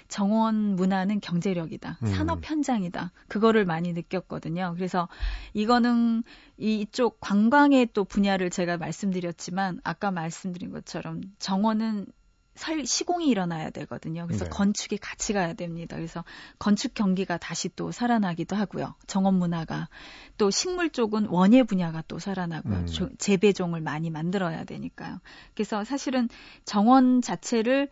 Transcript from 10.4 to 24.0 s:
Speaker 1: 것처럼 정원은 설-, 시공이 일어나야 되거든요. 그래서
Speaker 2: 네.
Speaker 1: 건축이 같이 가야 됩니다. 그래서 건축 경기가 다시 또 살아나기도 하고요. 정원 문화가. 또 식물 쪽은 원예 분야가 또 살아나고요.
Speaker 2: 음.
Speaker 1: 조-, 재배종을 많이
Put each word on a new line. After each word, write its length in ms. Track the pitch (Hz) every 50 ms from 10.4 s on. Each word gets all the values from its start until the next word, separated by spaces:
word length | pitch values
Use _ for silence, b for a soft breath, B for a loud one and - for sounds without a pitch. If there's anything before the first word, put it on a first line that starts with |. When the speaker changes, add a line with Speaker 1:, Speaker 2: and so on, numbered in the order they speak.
| - 190 175 180 190 185
Speaker 1:
것처럼 480 | - 156 - - - 175 - 160 165 170 185 196 202 _
정원은 680 | - - 196 190 208 220 220 214 220 226 220 202 190 - - _ _ _ _ _ _ _ _
설-, 320 | - - - 320 311 269
시공이 400 | 240 - - 349 - 349 349 339 294
일어나야 420 | 233 196 180 175 170 160 156 -
되거든요. 560 | - - 147 - - - - 160 160 165 170
그래서 180 | 170 165 202 185
Speaker 2:
네. 60 | 175
Speaker 1:
건축이 480 | - - 196 202 208 - - - 214 196
같이 340 | - - - - - -
가야 220 | 208 202 180 165 -
됩니다. 420 | - 175 170 165 170 165 - -
그래서 280 | 151 165 165 - 170 165 B B B B B B B
건축 360 | - 208 208 202 - 247 -
경기가 420 | - 214 190 185 185 196 - 175
다시 320 | 170 - - 170 - - 180 -
또 180 | - 170 165
살아나기도 640 | 170 - 240 240 240 226 202 180 170 165 165 - 190
하고요. 380 | 208 208 185 - 156 139 139 - _ -
정원 280 | - - 196 190 196 190
문화가. 540 | 185 175 170 170 165 160 - 151 156 165 - B B B B B B B B B -
또 120 | 214 196
식물 400 | 202 - - 370 359 349 349 311
쪽은 360 | - - 233 214 214 214 214
원예 380 | - 170 175 185 196 233 262 254
분야가 380 | - 202 185 175 165 160 160 - -
또 100 | - 165
살아나고요. 580 | - 202 190 185 180 170 160 151 - 117 101
Speaker 2:
음. 100 | 87 87
Speaker 1:
조-, 240 | 87 82 - 180 - - -
재배종을 640 | - 202 202 180 214 208 190 - 190 175 170 165
많이 300 | 160 151 139 156